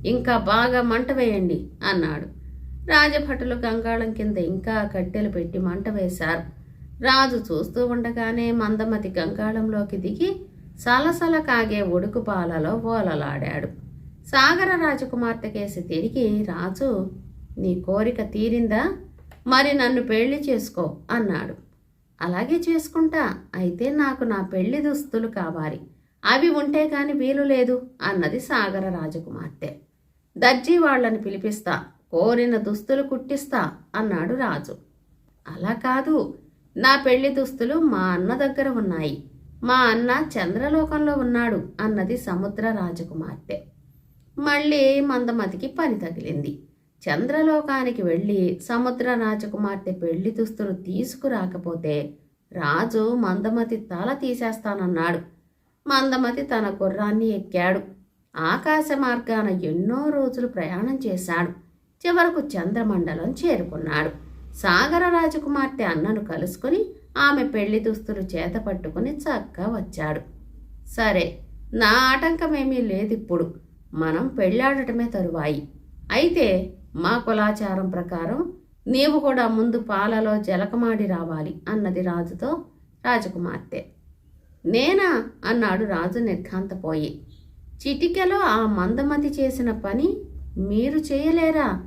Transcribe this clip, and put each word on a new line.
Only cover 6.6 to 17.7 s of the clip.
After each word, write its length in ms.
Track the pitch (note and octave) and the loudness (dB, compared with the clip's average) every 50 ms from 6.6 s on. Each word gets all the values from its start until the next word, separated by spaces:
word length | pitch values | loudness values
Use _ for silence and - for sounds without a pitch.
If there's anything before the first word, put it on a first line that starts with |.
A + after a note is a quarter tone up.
| - - - - - - - - - | -20 -20 -20 -20 -20 -18 -12 -2 2
రాజు 320 | C4 C4 C4 C4+ C4+ B3 | 4 6 6 4 4 2
చూస్తూ 520 | A#3 G#3+ - E3+ D#3 F3 - - A#3 B3 | -2 -2 -2 -2 -2 -2 -4 -2 0 0
ఉండగానే 640 | B3 A#3+ A#3+ A3+ A#3 A#3 A#3 A3+ A3+ A#3 A#3+ A#3 A#3 | 0 0 -2 -2 -2 -2 -2 -2 -2 0 0 0 0
మందమతి 580 | A#3 A#3 A3 G#3 G#3+ G#3+ A3 A3 A3 G#3 G#3 F#3+ | 0 0 2 2 2 0 0 0 0 -2 -2 -4
గంగాళంలోకి 880 | F#3 F#3 E3 F3+ G3+ - G#3+ G#3+ A3 A3+ A3 A3 G#3+ G#3 G3+ G3+ - | -2 -2 -2 -2 -2 -2 -2 -2 0 0 -2 0 0 -2 -2 -2 -4
దిగి 480 | F#3+ F#3 G#3 - - E4 F#4+ G4 F#4 - - - - - - - - | -4 -4 -4 -2 0 0 0 0 -4 -8 -16 -18 -20 -20 -20 -18 -6
సలసల 600 | - A#3+ B3 C4 D4 E4 E4+ E4+ E4+ E4 E4 D#4 | 0 2 2 4 4 2 2 2 2 2 2 2
కాగే 420 | D#4 D4 B3+ A#3 A3 G#3+ G#3+ G#3 | 2 2 2 2 2 2 0 0
ఉడుకు 400 | G3+ F3+ F3 F3+ F#3+ G#3 - A#3+ | 0 2 2 0 0 0 -2 -2
పాలలో 540 | G#3+ G#3+ G3+ F#3 F3 E3 E3 D#3+ D3+ D#3+ G#3+ | -2 0 -2 0 0 -2 0 0 0 0 0
ఓలలాడాడు. 920 | A#3 A3+ A3+ A3+ A3+ G3+ F3+ D#3+ D3 C#3+ C#3 C#3+ C#3 C3+ - D3 D3+ - - - - - - - - - - - - - | 0 0 0 0 0 0 0 0 -2 -2 -2 -4 -4 -4 -4 -4 -4 -6 -6 -10 -12 -16 -18 -18 -18 -18 -18 -20 -20 -12
సాగర 600 | - - C4+ C4 D4 E4+ F4+ F#4+ F#4 F#4 F4 E4 | 2 4 6 6 6 6 4 4 2 4 2 2
రాజకుమార్తె 600 | D4+ C#4 - C4 B3+ - A#3+ A#3+ A#3 A3+ A3+ - G#3+ | 2 0 0 -4 -4 -2 -2 0 -2 -2 -4 -6 -8
కేసి 320 | G#3+ G#3+ G3+ G3+ - F#3 | -6 -6 -6 -6 -6 -8
తిరిగి 600 | F3+ F3+ E3+ D#3+ E3 A3+ - C4+ A#3+ G#3+ G#3 G#3 G#3 | -6 -4 -2 -2 -2 -2 0 0 2 2 2 0 0
రాజు, 680 | G3 E3 E3+ F3 F#3 F#3+ - C4+ C4+ A3+ F#3+ F#3 F#3+ - - - - - - - - - | -2 -4 -4 -4 -4 -2 -2 0 0 0 0 -2 -4 -8 -12 -16 -18 -18 -18 -18 -14 -8
"నీ 240 | - F#3 F#3 | -2 0 0